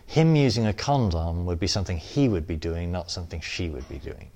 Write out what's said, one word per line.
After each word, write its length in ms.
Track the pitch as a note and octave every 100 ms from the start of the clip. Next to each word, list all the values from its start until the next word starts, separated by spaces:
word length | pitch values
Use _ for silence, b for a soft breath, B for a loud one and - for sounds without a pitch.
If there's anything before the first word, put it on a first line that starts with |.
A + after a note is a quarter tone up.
| B
Him 300 | C#3+ D#3+ D#3
using 300 | C#3 A2+ A2
a 60 |
condom 720 | G2 - C#3+ A2 E2 E2 E2+ F2
would 120 | E2+
be 80 | F#2+
something 300 | G#2+ F#2 F2
he 320 | - - C3+
would 180 | F#2+ D#2
be 100 | D#2+
doing, 360 | E2 E2 F2
not 180 | F2+ E2
something 300 | - E2+ E2
she 300 | - - F2+
would 180 | C#2 C2+
be 100 | -
doing. 300 | - - -